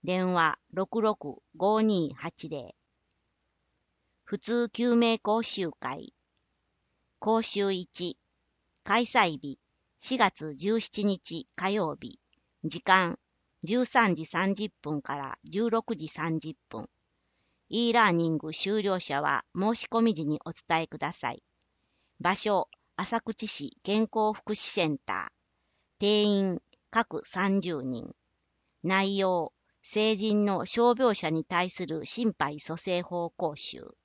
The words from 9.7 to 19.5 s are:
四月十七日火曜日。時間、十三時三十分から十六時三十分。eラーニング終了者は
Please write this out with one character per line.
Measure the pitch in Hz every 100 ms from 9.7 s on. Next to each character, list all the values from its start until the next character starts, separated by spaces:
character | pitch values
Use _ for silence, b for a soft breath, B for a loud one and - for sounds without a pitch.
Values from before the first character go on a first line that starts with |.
| _ _ _
四 | - 254
月 | 202 - 156 135
十 | 185 226
七 | - -
日 | 202 190 - 165 - -
火 | 185
曜 | 202 160 143
日。 | 120 - _ _ _ _
時 | 160 165
間、 | - 190 175 - _ _ _ _
十 | 160 233
三 | 247 269 220 160
時 | 156
三 | 170 190 196
十 | 208 _
分 | 147 151
か | - 143
ら | 135 -
十 | - 175 233
六 | 226 - 214
時 | 156
三 | - 160 160
十 | 156 147 _
分。 | 110 117 _ _ _ _ _ _ _ _
e | 226 240
ラ | 233 214
ー |
ニ | 170 165
ン | 160
グ | 156
終 | 151 190 214
了 | 202 185
者 | - 143
は | 147 139 -